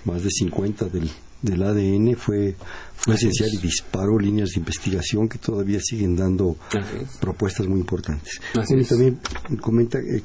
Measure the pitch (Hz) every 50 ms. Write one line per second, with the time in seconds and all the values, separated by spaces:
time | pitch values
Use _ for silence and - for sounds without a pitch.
0 | - - 87 87 92 98 - - 104 85 - - 98 104 104 - 104 90 92 87
1 | 82 78 - - - - - - - 98 95 87 98 101 104 104 98 95 98 101
2 | 110 120 120 - - - 104 101 101 98 95 - - - - - - - - -
3 | - 113 110 98 113 101 - - 107 110 107 92 90 82 - - - - - 92
4 | 95 101 110 110 101 101 104 107 101 87 - 90 80 82 - - - 95 95 87
5 | 76 - - 104 113 110 - - - - 110 101 98 98 101 98 - - 117 107
6 | 101 90 87 87 95 92 95 92 95 87 80 - - - - 104 98 - - -
7 | 135 135 - - - - - - 107 95 - - 98 92 95 95 90 - 92 87
8 | - - 76 71 - - - - - - - 113 107 - 135 131 123 - 123 113
9 | 127 131 127 - - - - - - - 147 - - 113 113 117 120 117 - 131
10 | 127 - 123 110